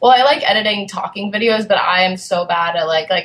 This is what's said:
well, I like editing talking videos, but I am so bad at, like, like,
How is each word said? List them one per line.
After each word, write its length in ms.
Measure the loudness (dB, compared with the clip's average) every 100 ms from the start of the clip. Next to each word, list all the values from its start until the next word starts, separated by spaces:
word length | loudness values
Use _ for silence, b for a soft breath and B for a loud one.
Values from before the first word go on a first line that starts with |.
well, 120 | 4
I 100 | 6
like 260 | 4 2 0
editing 400 | 0 0 -2 -6
talking 420 | -8 -8 -8 -6
videos, 380 | -2 0 0 0
but 80 | 0
I 280 | 2 2
am 120 | 0 -2
so 300 | -4 -4 -2
bad 280 | -2 -2
at, 120 | -2 -2
like, 240 | -2 -2
like, 140 | -2